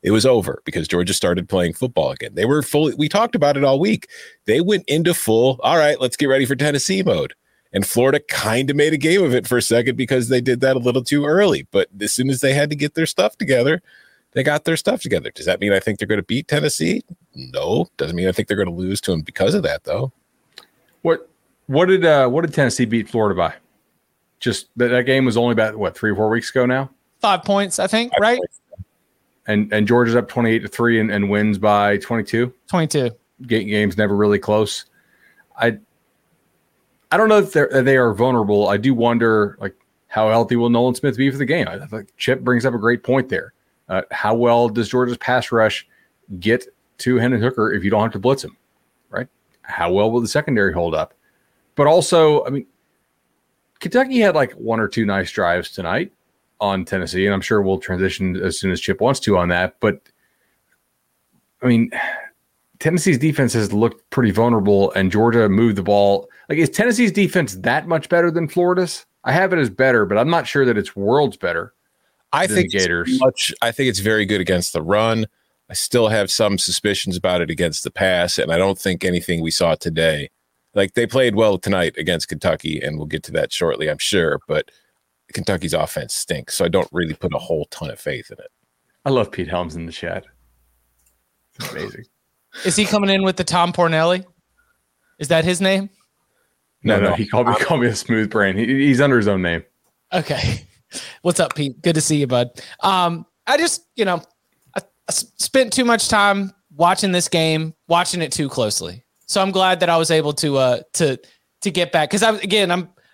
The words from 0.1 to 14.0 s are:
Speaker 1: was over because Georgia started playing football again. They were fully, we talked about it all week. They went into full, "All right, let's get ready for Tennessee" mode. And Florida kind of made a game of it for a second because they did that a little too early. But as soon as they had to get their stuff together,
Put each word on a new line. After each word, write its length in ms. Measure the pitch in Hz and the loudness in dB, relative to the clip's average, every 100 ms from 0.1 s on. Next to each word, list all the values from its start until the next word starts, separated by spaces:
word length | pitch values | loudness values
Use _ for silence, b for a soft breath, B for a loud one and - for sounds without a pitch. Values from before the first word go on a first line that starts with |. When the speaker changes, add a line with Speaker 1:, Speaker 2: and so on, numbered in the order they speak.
Speaker 1:
was 120 | 110 | 2
over 380 | 127 120 87 65 | 4 2 0 -8
because 220 | - - 80 | -8 -8 -4
Georgia 260 | 87 90 | -2 -2
started 360 | 95 87 87 87 | -2 0 -2 -2
playing 240 | 95 87 | -2 -2
football 400 | 78 127 104 69 | -2 -4 -2 -2
again. 220 | 69 107 | -4 -10
They 100 | - | -4
were 180 | 110 151 | 0 0
fully, 320 | 135 147 151 | 0 0 0
we 140 | 143 151 | -2 -2
talked 260 | 202 226 | 0 0
about 220 | 214 143 139 | 0 0 2
it 80 | |
all 160 | 139 135 | 2 2
week. 280 | 196 - - B B B | 0 -2 -6 B B B
They 160 | - 120 | -2 0
went 280 | 175 202 - | 2 -2 0
into 240 | 147 170 | 0 0
full, 460 | 170 - 113 127 127 | 0 2 2 2 2
"All 120 | - 165 | 0 4
right, 240 | 151 143 | 2 2
let's 160 | 127 - | -2 -2
get 100 | 143 | 0
ready 180 | 135 | 2
for 100 | 123 | 0
Tennessee" 480 | 131 147 143 - 190 | 0 0 -2 -2 -2
mode. 320 | 185 85 69 - _ _ _ | 0 0 -2 -10 _ _ _
And 140 | 98 101 | -4 -2
Florida 340 | 117 131 147 | 2 2 2
kind 500 | - - 107 117 135 | -2 -4 -2 0 0
of 60 | 143 | 2
made 160 | 147 | 2
a 60 | 156 | 2
game 260 | 156 190 | 2 2
of 100 | 170 | 2
it 120 | 123 - | 0 0
for 120 | 123 | -2
a 40 | |
second 340 | - 117 123 120 | 2 2 0 -2
because 320 | 123 131 117 | -2 0 2
they 120 | 131 | 0
did 200 | 123 127 | 2 2
that 160 | 131 131 | 2 2
a 20 | |
little 240 | 120 123 | 0 0
too 240 | 123 143 147 | 0 0 2
early. 400 | 170 202 87 67 | 2 2 0 0
But 180 | 98 92 98 | -2 -2 -4
as 120 | 104 | -6
soon 180 | - 131 | -2 -2
as 100 | 131 | 0
they 140 | 139 | 0
had 160 | 139 147 | 2 0
to 60 | 147 | -2
get 180 | 147 | -4
their 120 | - 165 | -2 -4
stuff 300 | - 208 - | 0 -2 -2
together, 460 | 160 127 127 160 b b | 0 2 2 0 b b